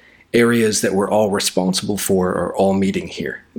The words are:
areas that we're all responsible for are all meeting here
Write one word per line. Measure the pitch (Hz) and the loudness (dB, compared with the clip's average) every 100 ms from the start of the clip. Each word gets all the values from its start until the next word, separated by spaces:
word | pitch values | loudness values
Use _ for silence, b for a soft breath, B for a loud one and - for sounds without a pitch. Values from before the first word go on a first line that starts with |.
| b b b | b b b
areas | 117 117 120 110 101 | 2 2 4 2 0
that | 107 | 0
we're | 95 98 | 0 2
all | 104 107 | 2 2
responsible | 98 - - 92 92 107 101 | 0 -2 0 0 -2 -4 -4
for | - 95 90 | 0 0 0
are | - 87 - | -2 -4 0
all | 98 | 2
meeting | 98 98 98 87 | 2 0 -2 -6
here | - 69 - - | -8 -10 -10 -16